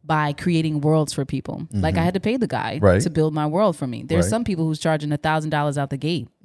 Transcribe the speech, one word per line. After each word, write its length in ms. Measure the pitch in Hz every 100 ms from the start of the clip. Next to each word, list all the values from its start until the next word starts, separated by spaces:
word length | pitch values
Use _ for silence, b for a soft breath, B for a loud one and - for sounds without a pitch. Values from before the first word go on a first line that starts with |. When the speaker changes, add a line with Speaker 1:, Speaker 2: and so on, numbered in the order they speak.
Speaker 1:
by 300 | 151 156 147
creating 480 | 143 175 165 160 147
worlds 320 | 151 156 147
for 120 | -
people. 360 | 135 131 - -
Speaker 2:
Mm-hmm. 220 | 160 107
Speaker 1:
Like, 140 | 160 170
I 60 |
had 120 | 170
to 60 | 185
pay 160 | 220 254
the 120 | 214
guy 300 | 127 113 151
Speaker 2:
Right. 180 | 101 90
Speaker 1:
to 80 | 180
build 220 | 156 156
my 140 | 151 151
world 300 | 175 214 156
for 100 | 127
me. 160 | 117
There's 220 | 135 175
Speaker 2:
Right. 60 | 131
Speaker 1:
some 140 | 233
people 220 | 220 175 160
who's 140 | 156
charging 320 | 165 156 147
a 40 | 147
thousand 340 | 156 156 156
dollars 280 | 151 147 143
out 120 | 139
the 60 | 139
gate 320 | 151 165 117 _